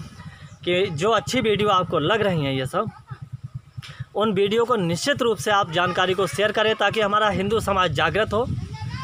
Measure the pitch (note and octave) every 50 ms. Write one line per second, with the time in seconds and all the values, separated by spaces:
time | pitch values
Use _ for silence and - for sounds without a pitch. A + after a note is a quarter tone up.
0 | - - - - - - - - - - - - - F3 F3 F3+ G3 G#3 E3 C#3
1 | E3+ A3 A3+ G#3 G3 - - B3+ A3+ A3 G#3 F#3+ G#3 G#3 G3 F#3 F#3 - - D#3+
2 | C#3+ D#3+ G#3+ A3 G#3 G3+ F3+ D#3+ D3 C#3 C3+ C3 C3 B2+ - F3+ A3+ G#3 - -
3 | - - - - - - - - - - - - - - - - - - - -
4 | - - - G3 G#3 A3+ G3+ F3+ G3 G#3 G3+ A#3 A#3 A3+ B3 A3 F3+ E3 E3+ E3+
5 | - C#4 C#4+ C4+ C4+ A#3+ A3 - - A3 G#3 G3 G3+ F3 D#3 F3 F3 F#3 F3+ F3+
6 | F#3 F#3 F#3 F#3 G3 E3+ - - G3+ G#3+ G3+ A3+ G#3+ G#3+ A3 G#3+ G#3 G3+ G3 A3
7 | G#3+ G3 G#3 G#3+ G#3+ G#3+ F#3+ F3 F#3+ G3+ A3 A3 - - G3 F#3+ F#3 F3 D3+ D3
8 | D#3 E3 D#3 F#3+ G#3+ G#3 G3+ G#3+ B3 - - - - - - - - - - -